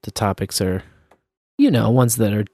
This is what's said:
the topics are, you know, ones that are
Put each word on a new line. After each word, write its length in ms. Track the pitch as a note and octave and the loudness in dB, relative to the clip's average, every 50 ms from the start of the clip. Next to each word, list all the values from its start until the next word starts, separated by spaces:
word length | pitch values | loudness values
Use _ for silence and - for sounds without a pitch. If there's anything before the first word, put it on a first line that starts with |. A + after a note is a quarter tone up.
| - | -18
the 80 | G2+ | -12
topics 500 | - - A2 G2 F#2+ - G2 - - - | -6 -4 -2 -2 -2 -4 -6 -6 -4 -4
are, 220 | G2 F#2+ F#2 F#2+ - - _ _ _ _ _ _ _ _ _ _ _ _ _ - | -4 -2 -4 -4 -6 -12 _ _ _ _ _ _ _ _ _ _ _ _ _ 0
you 140 | C#4+ C4+ | 2 2
know, 180 | C#3+ A2+ A2 A2+ | 2 2 2 2
ones 280 | A#2+ C3 B2 A#2 - A2+ | 4 4 2 2 2 0
that 160 | A2 G2+ G#2 | 0 0 0
are 120 | G#2+ G#2+ - | 0 -4 -4